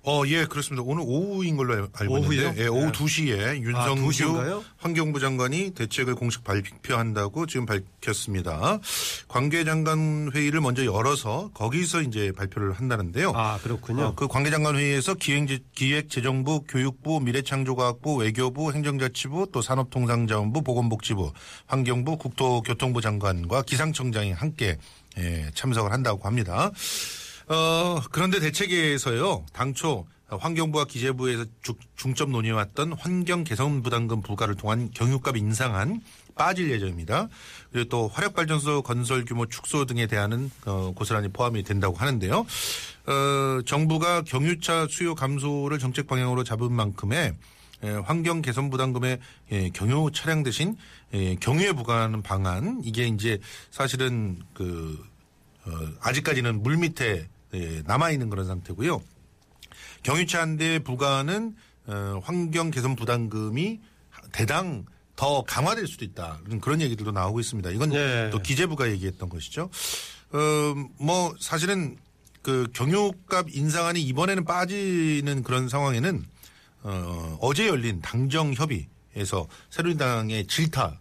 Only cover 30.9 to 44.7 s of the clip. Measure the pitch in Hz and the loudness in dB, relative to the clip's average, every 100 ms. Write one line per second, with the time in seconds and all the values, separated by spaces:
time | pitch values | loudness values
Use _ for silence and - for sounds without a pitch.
30.9 | 120 127 127 127 117 113 - - 113 - | 0 -2 0 0 0 -4 -8 -10 -10 -12
31.9 | - 131 123 147 120 110 110 101 135 160 | -6 -4 0 0 0 2 0 0 -2 -2
32.9 | 165 175 180 175 175 160 113 143 143 123 | -2 -2 0 2 0 0 0 2 0 0
33.9 | 117 117 113 98 101 110 98 104 113 120 | 0 0 -2 -2 -2 0 0 0 0 -2
34.9 | - 120 135 143 120 107 110 131 95 123 | 0 2 2 2 0 2 2 2 2 0
35.9 | 220 - - - - 160 185 160 113 98 | -2 -6 -20 -12 0 0 2 0 0 -2
36.9 | 85 82 139 226 - - - - 120 117 | -4 0 0 0 -8 -20 -20 -6 -4 0
37.9 | 120 107 - 202 196 160 156 143 147 131 | 0 0 0 -2 0 0 2 2 0 0
38.9 | 123 123 131 120 120 113 - - 151 131 | -2 2 0 0 -2 -2 -4 -2 0 0
39.9 | 120 110 107 104 120 135 - 107 98 92 | 0 0 2 0 0 -4 -6 -4 -2 -2
40.9 | 92 104 110 101 98 123 113 92 101 101 | -4 0 0 0 0 0 0 0 2 2
41.9 | 85 139 123 95 165 233 - - - - | 2 0 0 2 0 0 -6 -4 -6 -8
42.9 | - - 139 139 139 135 131 120 143 160 | -10 -2 2 4 4 2 0 0 2 4
43.9 | 160 170 170 165 131 151 175 175 | 4 4 2 2 0 2 0 2